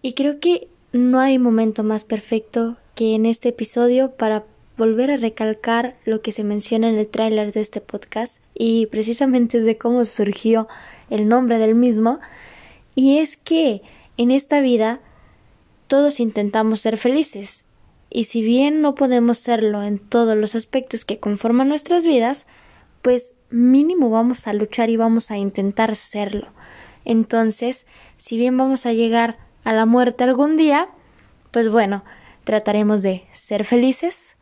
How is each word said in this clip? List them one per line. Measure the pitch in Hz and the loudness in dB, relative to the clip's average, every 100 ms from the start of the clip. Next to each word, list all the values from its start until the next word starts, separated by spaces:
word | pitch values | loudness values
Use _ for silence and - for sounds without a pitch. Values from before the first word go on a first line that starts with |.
Y | 262 | -8
creo | 247 285 294 | -2 -2 0
que | 349 349 - _ _ | 0 0 -4 _ _
no | 240 247 254 | 0 2 4
hay | 262 262 | 4 4
momento | 247 226 226 214 | 4 2 0 -2
más | 214 214 214 | -4 -4 -4
perfecto | 220 - 226 220 240 226 233 _ - | -8 -4 -6 -4 -4 -4 -8 _ -4
que | 226 220 | -2 2
en | 220 | 0
este | 233 247 | 0 -4
episodio | 240 220 - 240 254 262 | -4 -6 0 2 2 0
para | 262 220 214 214 _ _ - | -2 -2 -2 -6 _ _ -2
volver | 226 220 262 | 0 2 0
a | 277 | 0
recalcar | 226 220 220 214 233 233 233 254 - | -4 -4 -6 -4 -2 -2 -2 -6 -6
lo | 220 | -4
que | 220 | -4
se | 208 208 | -6 -4
menciona | 208 - 226 226 | -4 -2 0 0
en | 214 | 0
el | 214 | -2
tráiler | - 220 214 208 | -2 -2 0 -2
de | 214 | -4
este | 214 214 | -6 -8
podcast | - 202 - 220 240 - _ | -12 -14 -10 -8 -8 -12 _
y | - 226 226 220 | -4 0 0 0
precisamente | 220 220 233 269 254 240 240 | -2 -4 -2 0 2 2 2
de | 226 220 | 0 0
cómo | 233 247 226 | 0 0 -2
surgió | - 202 202 220 226 220 - - - - | -2 -4 -2 0 0 0 -12 -20 -20 -8
el | 208 214 | -2 2
nombre | 240 254 226 | 2 2 2
del | 220 226 | 2 4
mismo. | 247 214 226 285 - - - - - - _ - | 2 2 0 -2 -8 -20 -20 -20 -20 -20 _ 0
Y | 262 285 | 4 4
es | 311 - | 0 -6
que | - 330 311 202 - - _ - | -2 0 0 -2 -10 -20 _ -2
en | 240 | 0
esta | 269 277 294 | 0 2 0
vida | 269 240 220 240 _ _ _ _ _ _ _ _ _ | 2 2 0 -4 _ _ _ _ _ _ _ _ _
todos | 277 294 285 | 2 2 0
intentamos | 233 214 208 220 220 220 | -2 -2 -2 0 0 0
ser | 220 220 | -2 -2
felices. | 247 277 302 202 196 - _ _ _ _ _ | 0 0 -2 -6 -14 -16 _ _ _ _ _
Y | - 220 | -6 -4
si | 233 | -2
bien | 220 247 285 311 | 2 2 2 2
no | 294 277 | 0 0
podemos | 277 247 233 233 | 2 2 2 0
serlo | - 233 220 208 | -2 0 0 -2
en | 208 202 | -4 -6
todos | - 233 233 214 | -2 0 2 2
los | 214 226 | 0 -4
aspectos | - 269 262 240 - | -4 -6 -4 -10 -8
que | 214 | -6
conforman | 208 208 226 240 269 | -4 -4 0 2 2
nuestras | 294 - 349 339 | -2 0 0 2
vidas, | 269 233 285 - - _ _ _ _ | 2 0 -4 -10 -20 _ _ _ _
pues | 247 247 247 _ _ | 0 0 -2 _ _
mínimo | 233 247 262 302 359 247 | 2 4 6 4 2 2
vamos | 220 233 247 - | 2 0 -2 -4
a | |
luchar | 208 214 - 226 | -4 -4 -2 0
y | 226 | 2
vamos | 226 226 - | 2 0 -2
a | 208 | -6
intentar | 196 190 196 202 226 214 | -6 -4 -4 -2 -2 -2
serlo. | - 208 202 208 - - - - - - - | -10 -8 -6 -6 -10 -20 -20 -20 -20 -16 -2
Entonces, | 226 226 226 226 214 240 262 _ - - _ | 0 0 0 0 -2 -6 -8 _ -20 -20 _
si | - 226 | -8 -2
bien | 247 254 | 0 2
vamos | 262 262 247 | 0 0 -2
a | |
llegar | 226 233 226 233 226 - _ | 0 2 2 0 -4 -18 _
a | - | -2
la | 220 226 | 0 4
muerte | 240 247 247 | 4 2 0
algún | 247 254 294 311 | 0 2 2 4
día, | 311 285 381 - _ _ _ _ _ | 4 2 -2 -10 _ _ _ _ _
pues | 233 226 | -2 2
bueno, | 220 202 202 - - - - | 2 0 -2 -8 -20 -20 -14
trataremos | - 214 214 208 208 214 | -2 -2 0 0 2 2
de | 190 185 - | 0 -4 -10
ser | - - 208 208 | -20 -6 -6 0
felices | 240 254 254 339 - - _ | 2 2 0 -4 -8 -20 _